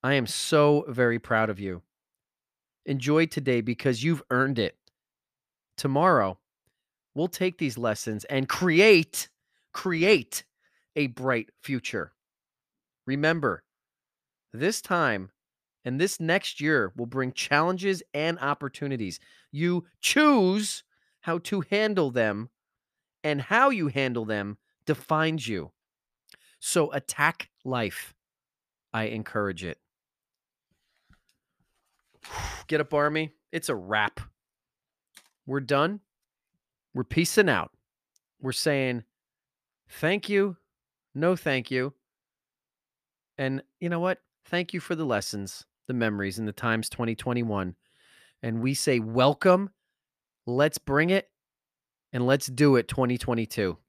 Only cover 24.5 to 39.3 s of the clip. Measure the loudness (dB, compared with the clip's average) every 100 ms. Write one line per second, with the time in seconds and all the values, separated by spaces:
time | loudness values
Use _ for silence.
24.5 | -8 _ _ -4 -4 0 0 0 -2 -4
25.5 | -6 -8 _ _ _ _ _ _ _ _
26.5 | _ -2 0 0 -2 -8 0 0 0 -14
27.5 | _ -6 -4 -4 -6 -16 _ _ _ _
28.5 | _ _ _ _ -4 -4 -6 -6 -4 -2
29.5 | -4 -10 -12 _ _ _ _ _ _ _
30.5 | _ _ _ _ _ _ _ _ _ _
31.5 | _ _ _ _ _ _ _ -16 -10 -10
32.5 | -12 -4 -2 0 0 0 0 -4 _ _
33.5 | -8 -4 -6 -2 0 0 -4 -18 _ _
34.5 | _ _ _ _ _ _ -20 _ _ -6
35.5 | -6 0 2 2 -2 _ _ _ _ _
36.5 | _ _ _ _ -6 -2 0 2 4 4
37.5 | 2 -2 _ _ _ _ _ _ _ -6
38.5 | -2 0 0 0 -4 -8 _ _